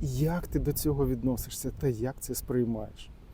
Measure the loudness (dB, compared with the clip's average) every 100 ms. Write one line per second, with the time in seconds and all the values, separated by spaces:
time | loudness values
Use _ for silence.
0 | 0 2 2 2 0 0 2 2 2 4
1 | 2 2 2 0 -2 -4 -6 0 0 2
2 | 0 -2 -6 -6 0 2 2 0 -4 -10
3 | -16 -16 -16